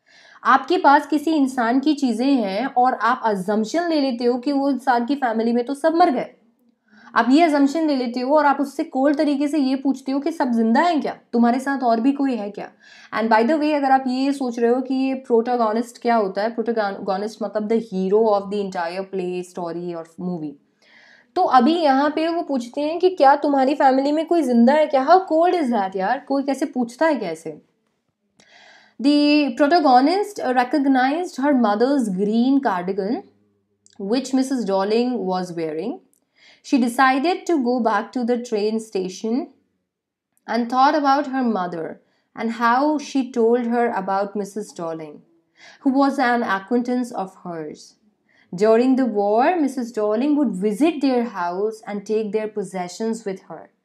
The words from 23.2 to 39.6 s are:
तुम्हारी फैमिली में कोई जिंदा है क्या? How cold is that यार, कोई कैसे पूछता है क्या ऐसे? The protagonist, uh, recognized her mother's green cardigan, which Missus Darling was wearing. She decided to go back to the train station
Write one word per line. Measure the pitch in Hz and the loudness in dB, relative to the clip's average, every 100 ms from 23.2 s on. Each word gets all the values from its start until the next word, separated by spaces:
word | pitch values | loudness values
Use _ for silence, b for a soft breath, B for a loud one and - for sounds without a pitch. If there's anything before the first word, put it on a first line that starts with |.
| 269 285 | 4 6
तुम्हारी | 302 277 262 | 2 2 2
फैमिली | 302 277 262 277 | 2 4 4 2
में | 302 320 | 0 0
कोई | 349 | 0
जिंदा | 262 240 240 | 2 4 6
है | 302 302 | 4 2
क्या? | 269 269 | 2 4
How | 370 381 | 4 4
cold | 320 349 359 | 2 2 2
is | 254 | 0
that | 226 190 196 | -2 -2 -2
यार, | 190 269 - | -2 -2 -2
कोई | 277 | -4
कैसे | 277 269 285 | -2 -4 -4
पूछता | 254 233 - 320 | -4 -6 0 0
है | |
क्या | 254 185 | 0 -4
ऐसे? | 160 160 147 _ _ _ _ _ _ _ _ b b b b b - | -8 -12 -16 _ _ _ _ _ _ _ _ b b b b b -2
The | 254 294 294 294 277 233 | 2 4 4 4 2 0
protagonist, | 285 - 202 247 277 381 403 - | 2 4 6 6 4 2 -2 -4
uh, | 254 | -2
recognized | 254 247 311 277 262 262 320 359 - | 0 0 0 2 2 2 -2 -6 -2
her | 285 | 0
mother's | 262 214 208 254 285 208 | 2 2 2 2 2 0
green | 180 202 226 262 277 | -2 0 2 2 2
cardigan, | 254 180 180 196 190 294 - _ _ _ _ _ _ - | 0 -2 -4 -4 -4 -6 -8 _ _ _ _ _ _ -12
which | 196 254 262 | -4 -4 0
Missus | 262 262 262 | -2 -2 -4
Darling | 196 190 202 226 247 233 185 | -2 -2 0 0 0 -2 -4
was | 185 175 | -4 -6
wearing. | 170 160 156 214 370 _ _ b b b b | -6 -6 -6 -8 -10 _ _ b b b b
She | - 277 | -2 0
decided | 247 233 262 269 320 370 - | 2 2 2 2 0 -2 -2
to | 320 | 0
go | 240 254 | 0 0
back | 220 208 220 | 0 -2 -4
to | 254 | -4
the | 233 240 | -2 -2
train | 240 214 214 220 | -4 -4 -2 -4
station | 220 190 185 - 220 254 - _ | -6 -6 -6 -6 -4 -4 -6 _